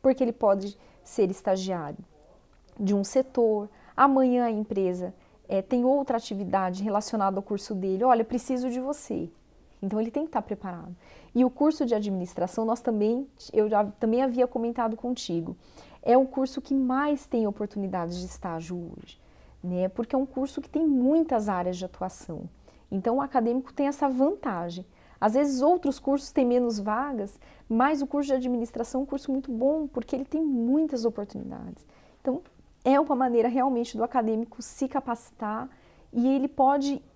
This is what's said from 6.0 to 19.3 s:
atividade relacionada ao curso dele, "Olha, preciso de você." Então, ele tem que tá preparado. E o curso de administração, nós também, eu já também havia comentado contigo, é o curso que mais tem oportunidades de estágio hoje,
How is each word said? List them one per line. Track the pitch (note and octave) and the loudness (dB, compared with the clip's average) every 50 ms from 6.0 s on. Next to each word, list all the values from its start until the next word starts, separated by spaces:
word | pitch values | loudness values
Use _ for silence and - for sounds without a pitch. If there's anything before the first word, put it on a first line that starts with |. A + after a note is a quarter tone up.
| C4+ C4+ B3 A3+ | 2 0 -2 -4
atividade | - - G#3 G3 G3+ F3+ F#3+ G3 F#3+ F#3 F3+ F#3+ | -4 -6 -6 -6 -4 -2 0 0 0 -2 -2 -4
relacionada | G3+ A3 G3+ G#3 G#3+ - - G#3+ G3 G3 F#3+ G3 | -2 0 0 -2 -2 -2 -2 0 0 0 0 -2
ao | |
curso | G3+ - G#3 G3 - - G#3+ | -4 -4 -6 -6 -4 -6 -6
dele, | F#3 F#3 F#3+ F#3+ F#3+ A#3 | -4 -2 -2 0 2 6
"Olha, | C4 B3 A#3 A3+ | 6 6 6 4
preciso | A3+ B3 A#3+ - - C4 B3 B3 C4 | 0 -2 -4 -2 -2 -4 -2 -2 -4
de | A#3 B3+ | -4 -4
você." | B3+ C4+ D4 - - - A3 E3 E3 E3+ - _ _ _ _ - - - - - - | -4 -4 -6 -6 -6 -6 -6 -6 -6 -8 -12 _ _ _ _ -20 -20 -20 -14 -8 -6
Então, | G3 G#3+ G#3+ | -2 -2 -2
ele | A3 A3+ | -2 -2
tem | - C#4+ D#4 | -2 -4 -4
que | D#4+ | -2
tá | - A#3 | -4 -6
preparado. | G3+ - G#3 - - F#3+ F3 E3+ E3 F3 F3+ - - - - - - - - | -4 -4 -8 -8 -8 -12 -10 -10 -12 -14 -16 -18 -20 -20 -20 -20 -20 -4 2
E | A#3+ B3+ | 2 2
o | B3+ | 2
curso | B3+ - D4 D#4 D#4 - D4 | 4 4 2 2 4 2 0
de | A#3+ | 0
administração, | A#3 G#3+ G#3 G#3 G3 F#3 F3+ F3+ - - F3 F3 - - A3+ | 2 0 0 -2 -2 -4 -4 -6 -4 -4 -4 -2 -2 -2 0
nós | A3+ A#3+ A#3+ | 0 -2 -2
também, | - B3+ A3 G#3 G#3 G#3+ A#3 B3+ C#4 - _ _ - - | 0 -2 0 2 2 2 2 0 -4 -8 _ _ -18 -2
eu | - A3 G#3+ G#3 | 0 0 2 4
já | A3 G#3 G#3+ | 2 2 2
também | G3+ - - - A3 A3+ B3 | 0 -2 -2 0 2 2 2
havia | C4+ C4 A#3+ B3 B3+ | 2 0 2 2 0
comentado | B3+ - B3 A3+ A#3 A#3 B3+ A#3 A3+ A3 | 0 0 -4 -4 -2 -2 -2 -2 -2 -2
contigo, | A3 - A#3+ B3+ - - - E3+ E3+ E3 - F3+ - _ - - - - - - - | -4 -4 -6 -6 -6 -4 -4 -4 -4 -4 -6 -10 -12 _ -20 -20 -20 -20 -20 -20 -6
é | - - A#3+ | 2 6 6
o | C4 C4+ | 6 6
curso | C4 - C4+ C4+ C4 - C4+ | 4 0 -2 -2 -2 -4 -10
que | - - | -4 -2
mais | C4+ C4+ C4 B3 B3+ C4 D4 D4 D4 C4+ - | 0 0 2 2 0 0 0 0 -2 -2 -4
tem | - - A3+ A3 G3+ | -4 -2 0 0 0
oportunidades | G3+ - G#3 G3+ - G#3 G3 F#3+ F#3+ F3+ E3+ E3+ F3 F3+ | -2 -4 -8 -6 -6 -6 -6 -4 -4 -4 -4 -4 -6 -8
de | F3+ | -10
estágio | F3+ - - - F3+ E3 D#3+ E3 D#3+ F3+ F3 E3+ - - | -10 -12 -10 -8 -8 -8 -8 -8 -8 -8 -8 -8 -12 -14
hoje, | - - - - _ _ _ | -16 -18 -20 -20 _ _ _